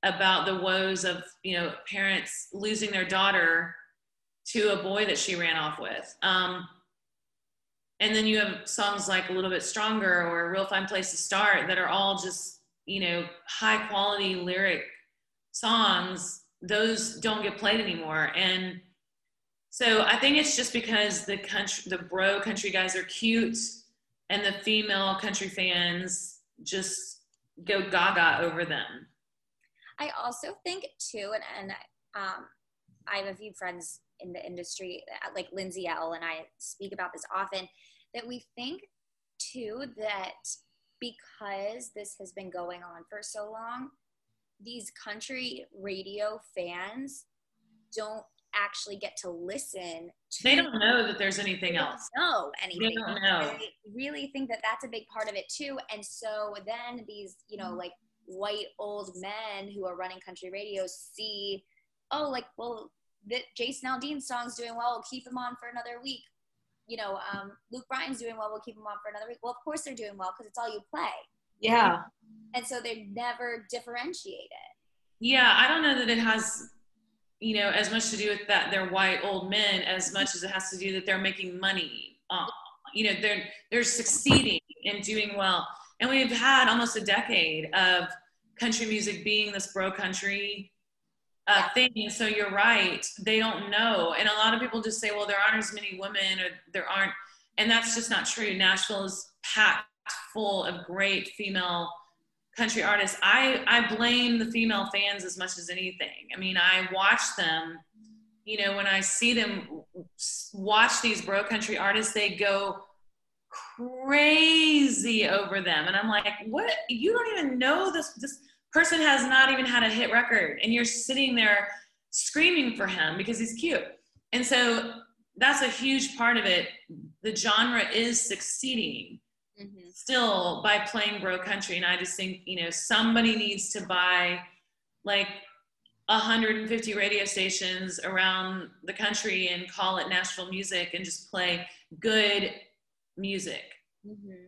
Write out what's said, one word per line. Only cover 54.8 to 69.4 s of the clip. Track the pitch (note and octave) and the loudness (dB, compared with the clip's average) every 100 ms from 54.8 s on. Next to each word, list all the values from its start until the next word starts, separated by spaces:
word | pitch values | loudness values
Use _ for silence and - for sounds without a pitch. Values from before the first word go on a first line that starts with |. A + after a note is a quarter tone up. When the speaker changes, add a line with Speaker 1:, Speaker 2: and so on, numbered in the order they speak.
Speaker 2:
a | B3 | -6
big | A3+ A3 | -12 -10
part | A3+ G#3+ | -8 -6
of | G3+ | -6
it | - | -8
too. | - C#4+ C4+ - | -8 -8 -8 -10
And | G#3+ G3+ | -12 -12
so | - A3 G#3+ G#3+ G3+ G3 | -10 -8 -6 -6 -8 -10
then | A#3 A#3+ B3 G#3+ | -8 -8 -10 -14
these, | G#3 G3 - _ | -14 -16 -18 _
you | G#3 | -10
know, | F#3 | -8
Speaker 1:
Mm-hmm. | F3 | -8
Speaker 2:
like, | F3+ - _ _ - | -10 -14 _ _ -18
white | F#3 G#3 G#3 G3+ - | -8 -6 -6 -8 -10
old | G#3 G#3 F#3+ F3+ | -10 -8 -10 -12
men | F#3+ G#3 A3 G3 G3 | -10 -10 -10 -10 -12
who | G3+ F#3 | -8 -8
are | F3 | -8
running | F#3 F#3 | -10 -10
country | - F3+ F#3 | -18 -16 -12
radio | G3 G#3 G3 F#3 | -12 -8 -6 -8
see, | - - - G#3+ G#3 G3+ F#3+ _ _ _ _ _ | -10 -18 -14 -12 -8 -6 -8 _ _ _ _ _
"Oh, | C#4+ D4 | -4 -4
like, | B3+ A#3+ - | -6 -10 -12
well, | A#3 A3 - _ _ _ G3+ | -10 -10 -14 _ _ _ -8
that | B3 B3+ - | -8 -8 -8
Jason | A#3+ C4+ B3+ | -6 -6 -6
Aldean's | C4 C#4 D4 - | -6 -6 -8 -6
song's | B3 A#3+ A#3+ | -8 -8 -10
doing | A#3 A#3 | -10 -4
well, | A#3+ A#3 | -4 -4
we'll | - | -8
keep | B3+ B3 | -14 -10
him | B3 | -8
on | B3 A#3+ | -8 -10
for | A#3+ | -12
another | A#3+ A#3+ A#3 | -12 -12 -12
week." | C4+ C4 _ _ _ _ _ _ _ | -12 -14 _ _ _ _ _ _ _
You | A3+ | -10
know, | G#3 G3 G3+ | -8 -8 -8
um, | G3+ G3+ G3+ _ | -10 -10 -18 _
"Luke | B3 - | -16 -8
Bryan's | C4 C4 B3 | -6 -6 -8
doing | A#3 A3 | -8 -8
well, | G#3+ | -8
we'll | G#3+ | -8
keep | A#3+ G#3+ | -12 -14
him | G#3+ | -12
on | G#3 | -10
for | G#3+ | -12
another | G#3 A3 | -12 -14
week." | A#3+ | -10